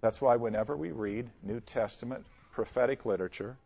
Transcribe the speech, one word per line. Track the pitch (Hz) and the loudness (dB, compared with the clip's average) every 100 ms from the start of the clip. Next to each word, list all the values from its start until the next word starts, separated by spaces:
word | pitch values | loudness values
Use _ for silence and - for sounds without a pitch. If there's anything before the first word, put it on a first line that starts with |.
That's | 113 110 | 2 4
why | 135 120 | 4 4
whenever | 117 107 110 147 | 4 0 0 -2
we | 160 | -4
read | 147 104 104 123 107 | -4 -4 -2 -6 -10
New | 98 113 | -8 -8
Testament | 113 - 104 - 120 131 - - - | -4 -2 -2 -2 -10 -10 -12 -20 -16
prophetic | - 110 - 123 139 | -4 -2 2 2 2
literature | - 95 92 - 101 131 | 0 0 0 -4 -10 -10